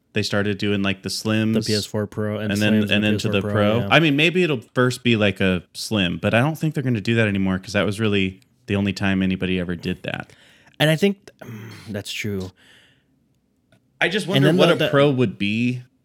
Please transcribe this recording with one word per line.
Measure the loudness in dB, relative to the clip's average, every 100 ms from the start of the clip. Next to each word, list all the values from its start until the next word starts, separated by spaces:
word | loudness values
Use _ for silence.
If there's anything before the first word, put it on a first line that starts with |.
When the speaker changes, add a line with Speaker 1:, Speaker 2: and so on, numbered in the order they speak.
| _
Speaker 1:
they | -6
started | -2 -2 -2 -2
doing, | 0 0
like, | 0 -2
the | -6
Slims. | -6 -2 0 0 0
Speaker 2:
The |
P | 0
S | -2 -2
four | -6 -6
Pro | -6 -6 -4
and | -4
Speaker 1:
And | 0
then, | 2
Speaker 2:
Slims | 2
Speaker 1:
and | 2
Speaker 2:
and | 2
Speaker 1:
then | 2 0
to | 0
Speaker 2:
P | -2
S |
four |
Speaker 1:
the |
Speaker 2:
Pro, | 0
Speaker 1:
Pro. | 2 2 2
Speaker 2:
yeah. | 4
Speaker 1:
I | 4
mean, | 4 2
maybe | 2 2
it'll | 0 -2 -4
first | 0 0 0
be, | 0 4
like, | 2 2
a | 0 0 -4
Slim, | -12 -4 -2 0 -2
but | 0
I | 2
don't | 2 0
think | -4
they're | -2
gonna | -2 -2
do | 0 2
that | 2
anymore | 0 0 -2
'cause | -2
that | -2 0
was | 0
really | 0 0 0 -6 _ _ -4
the | -2
only | -2
time | -2 -2 0
anybody | 0 -2 -2 -2
ever | -4 -6
did | -6 -6
that. | -8 -8 -12 -20 _ _ _ -2
Speaker 2:
And | 0
I | 2
think, | 0 -2 -10 _
mm, | -16 -16 -16 -16 -10
that's | -10 -8
true. | -8 -6 -6 -8 -14 _ -20 _ _ _ _ _ _ _ _ _ _ _ _
Speaker 1:
I | -2
just | -2 0
Speaker 2:
And | 2
Speaker 1:
wonder | 4
Speaker 2:
then | 6
Speaker 1:
what | 4
Speaker 2:
the, | 4
Speaker 1:
a |
Speaker 2:
the | 2
Speaker 1:
Pro | 4 4
would | 4 0 0
be. | -2 0 -2 -4 -10 _